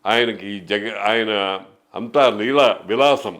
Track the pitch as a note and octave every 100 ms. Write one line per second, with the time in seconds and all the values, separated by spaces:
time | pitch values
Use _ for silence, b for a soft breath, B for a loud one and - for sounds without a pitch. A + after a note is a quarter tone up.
0 | F#2+ A#2 A#2 G2+ G2 G2+ E2+ G#2 A2 G#2
1 | G2+ A2+ A2 G#2 G2 F#2+ - _ _ -
2 | A#2 D3 B2+ G#2 A2+ C#3 B2+ F#2+ F2+ A2+
3 | C#3+ C3+ G#2+